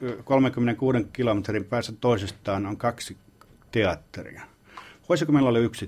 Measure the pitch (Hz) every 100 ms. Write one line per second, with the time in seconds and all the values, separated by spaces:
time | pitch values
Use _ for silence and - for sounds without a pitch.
0 | 127 107 - 135 131 123 120 110 131 123
1 | 101 - 120 104 98 107 95 120 113 117
2 | 127 113 98 - - 98 101 104 120 117
3 | - 92 _ _ - - - 117 98 82
4 | - - - - - _ _ - - -
5 | - 170 160 147 135 117 117 -